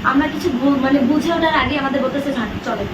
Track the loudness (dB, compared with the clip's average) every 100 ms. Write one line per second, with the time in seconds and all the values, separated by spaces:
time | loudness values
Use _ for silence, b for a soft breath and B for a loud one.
0 | 2 2 2 0 -2 0 2 2 2 2
1 | 2 2 2 0 2 2 0 -2 -2 -2
2 | -2 -2 -4 -4 -4 -6 -6 -4 -6